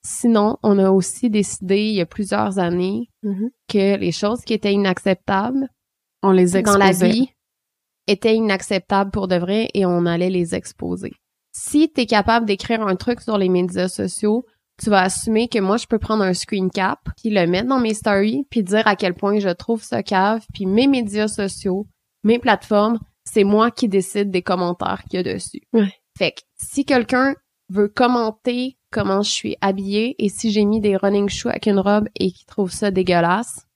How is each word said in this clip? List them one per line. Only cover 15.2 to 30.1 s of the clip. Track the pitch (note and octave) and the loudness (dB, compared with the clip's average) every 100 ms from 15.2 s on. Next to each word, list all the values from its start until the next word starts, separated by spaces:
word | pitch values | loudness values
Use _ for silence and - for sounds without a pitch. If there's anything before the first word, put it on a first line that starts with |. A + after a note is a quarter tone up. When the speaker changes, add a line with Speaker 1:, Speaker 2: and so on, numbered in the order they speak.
| - A3 A#3+ | 0 0 0
Speaker 1:
que | A3+ | 0
moi, | F#3+ A3+ | 0 0
je | - | 0
peux | A3 | -4
prendre | - G#3+ | 0 0
un | F#3+ | 0
screen | F3+ - G#3 F#3 | -2 -4 -2 -2
cap, | G3+ F#3+ C4 - - | -2 -2 -4 -10 -8
puis | A3+ | -2
le | G#3 E3+ | 0 2
mettre | F3+ B3 | 0 0
dans | C4+ | 0
mes | A3+ | 0
stories, | G#3+ A3 G3 G#3+ B3+ C#4+ | -2 0 2 2 -2 -4
puis | A#3 | -4
dire | F3+ G#3+ G#3+ | 0 2 2
à | G3 | 0
quel | F#3+ | -2
point | F3 G3+ G#3 | -2 0 0
je | G3 | 0
trouve | F3 - A3+ | -4 -4 -6
ça | - A#3 | -4 -6
cave, | G3 F#3+ G3 A3 - | -2 0 2 0 -6
puis | - F#3 | -8 -2
mes | G#3 C4+ | 2 2
médias | C4+ G#3+ G#3 G#3+ | 2 0 -2 -2
sociaux, | G#3+ G3 - G3+ F#3 G#3 _ _ _ | -2 -6 -4 -4 -4 -8 _ _ _
mes | G#3 A#3+ | 2 2
plateformes, | A#3+ G3+ - G#3 G#3 A#3 - _ | 2 0 2 2 2 0 -6 _
c'est | - A3+ | -4 2
moi | G3 G#3 A#3 | 4 4 2
qui | - A#3 | 0 0
décide | G3 F#3 G#3 G3+ | 0 -2 -4 -2
des | F#3 | -2
commentaires | - F3+ F3 F3 - F#3+ - | -2 -2 -2 -2 -4 -6 -6
qu'il | F#3 | -6
y | F3+ | -4
a | |
dessus. | F#2+ - - _ | -6 -10 -16 _
Speaker 2:
Ouais. | A3+ G#3 - _ - | 0 0 -4 _ -4
Speaker 1:
Fait | E3+ | -4
que | - _ - | -4 _ -18
si | - - | -8 -6
quelqu'un | C#4 C4 A3 B3+ C4+ C#4 _ _ _ | 0 0 2 0 0 -2 _ _ _
veut | F#3+ G3+ | -2 -2
commenter | - B3 A#3+ A3 G#3+ B3 B3 B3+ - _ | 2 2 2 -2 -4 -6 -4 -6 -10 _
comment | A3+ G3 G3 | -4 0 0
je | G#3 | 0
suis | - G#3+ - | -4 -6 -4
habillée | G3 G3 G3 G3+ A#3 | -2 -2 -2 -2 -2